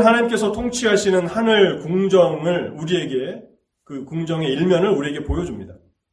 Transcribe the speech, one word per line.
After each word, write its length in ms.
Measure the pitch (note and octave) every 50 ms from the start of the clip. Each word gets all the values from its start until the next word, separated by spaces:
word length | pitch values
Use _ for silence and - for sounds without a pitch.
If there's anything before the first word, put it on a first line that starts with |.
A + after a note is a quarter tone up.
하나님께서 500 | A3 A3+ A#3 A#3+ A#3 A#3 A#3 G#3 G#3 G3+
통치하시는 760 | G#3 A#3 B3 A#3+ - - A#3+ A3 - - - G3 F#3 F3+ F3
하늘 520 | E3+ - A3 A3+ A3+ A3 G#3 G3 F3 C#3+ -
궁정을 880 | - D#3 F3 F#3+ G3 F#3+ F#3 F#3 E3+ D#3+ D#3 D3+ D#3 F3 F3 E3+ - - - D3+
우리에게, 640 | D#3+ D#3+ F3+ E3 D3+ B2+ C3 B2 C3 E3 G3+ A#3 - - _ _ _ _ _ _ _
그 200 | - C#3+ C3+ -
궁정의 480 | - D#3+ E3 E3 D#3+ E3 D#3+ D#3+ C#3
일면을 360 | C3+ C#3+ E3+ F#3 F3+ E3 F#3 G#3+
우리에게 340 | F#3+ C#3+ C#3+ D3 C#3+ D3+ -
보여줍니다. 500 | - C#3+ E3 F3 - G#2+ G2 F#2 F2 - - _ _ _ _ _ _